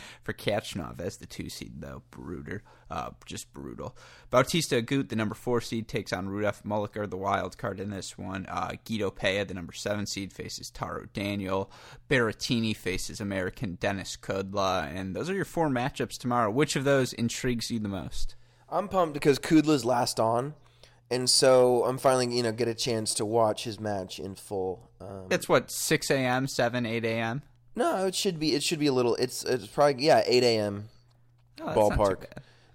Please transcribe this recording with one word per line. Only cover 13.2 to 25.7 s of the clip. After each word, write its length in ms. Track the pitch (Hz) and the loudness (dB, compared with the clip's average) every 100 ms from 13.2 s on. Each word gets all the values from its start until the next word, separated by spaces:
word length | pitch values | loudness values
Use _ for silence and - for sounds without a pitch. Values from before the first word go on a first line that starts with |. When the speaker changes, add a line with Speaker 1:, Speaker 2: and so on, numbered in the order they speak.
| 101 95 92 - 101 | -4 -2 -4 -6 -8
Speaker 1:
Dennis 420 | 87 101 98 87 - | -4 -2 -2 -6 -10
Kudla. 800 | - 98 95 98 95 90 73 90 | -4 -4 -2 0 0 0 -2 -6
And 200 | 95 92 | -6 -4
those 160 | 151 | -4
are 20 | |
your 120 | 196 151 | -4 -2
four 240 | 170 156 | 0 0
matchups 500 | 127 131 - 120 - | 0 -2 -4 -6 -6
tomorrow. 320 | 123 120 110 | -2 2 2
Which 240 | 120 151 147 | 2 0 2
of 80 | |
those 300 | 139 139 127 | 4 4 2
intrigues 580 | - 117 - 127 120 - | 0 -4 -2 -2 -2 -2
you 80 | 120 | -4
the 100 | 104 | -4
most? 460 | 95 - - - - - _ - | -6 -4 0 0 -2 -16 _ -4
Speaker 2:
I'm 180 | 165 196 | -4 0
pumped 280 | 190 165 143 | 2 2 4
because 240 | 151 131 | 4 4
Kudla's 440 | - 156 147 147 | 6 6 6 4
last 360 | 117 120 120 - | 4 2 2 2
on. 340 | 113 117 139 151 - _ - _ - | 2 2 -2 -8 -20 _ -20 _ -4
And 180 | 123 127 | 0 2
so 540 | - 135 127 123 120 120 | 6 8 8 8 6 2
I'm 120 | 131 | 2
finally, 380 | 139 127 123 120 | 4 4 4 2
you 80 | |
know, 80 | 117 | 0
get 160 | 110 117 | 0 -2
a 60 | 113 | 0
chance 400 | 131 113 110 - | 0 0 -2 -2
to 100 | 107 | 2
watch 380 | 117 110 104 | 4 4 2
his 160 | 117 104 | -4 -6
match 400 | 107 98 92 - | -4 -4 -6 -10
in 160 | 95 95 | -10 -12
full. 560 | - 98 92 90 - - | -8 -4 -4 -6 -12 -18
Um, 280 | 95 98 92 | -14 -12 -4
Speaker 1:
It's 180 | - - | -2 2
what, 220 | 147 | 2
six 400 | - | 2